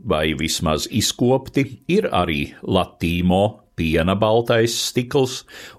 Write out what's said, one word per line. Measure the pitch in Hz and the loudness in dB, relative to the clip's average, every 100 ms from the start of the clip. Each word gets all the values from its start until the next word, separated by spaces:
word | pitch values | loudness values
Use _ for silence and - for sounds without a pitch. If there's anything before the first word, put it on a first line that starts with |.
vai | - 78 80 | -2 0 0
vismaz | 73 78 - 82 78 - | 0 -2 -2 0 -2 -2
izkopti | 131 104 - 123 131 131 - 131 - | -2 -2 0 2 2 0 -2 -2 -6
ir | - 175 - | -2 0 0
arī | 92 85 76 71 - | 0 0 -2 -4 -8
latīmo, | - 92 87 - 85 87 90 92 107 - _ | -2 0 0 -4 -2 0 2 4 2 -2 _
piena | - 82 80 85 101 | -4 0 2 2 2
baltais | 110 117 117 117 117 - | 2 2 2 2 2 -2
stikls | - - 123 143 127 - - - - | -4 -4 0 0 0 -4 -14 -20 -20